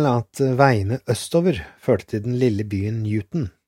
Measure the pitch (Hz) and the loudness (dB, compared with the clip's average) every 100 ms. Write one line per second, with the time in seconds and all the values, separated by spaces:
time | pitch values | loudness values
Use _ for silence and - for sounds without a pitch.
0 | 147 120 - - 135 127 139 110 98 127 | 2 0 -2 -2 0 4 4 4 0 -4
1 | - 113 - 170 180 113 - - - 110 | -4 -6 -2 0 0 -2 -6 -8 -2 -2
2 | - 113 117 123 127 104 104 101 104 113 | -2 -6 -4 0 0 0 -4 -4 -4 -4
3 | 107 107 - 170 104 - | -4 -4 -4 -6 -6 -8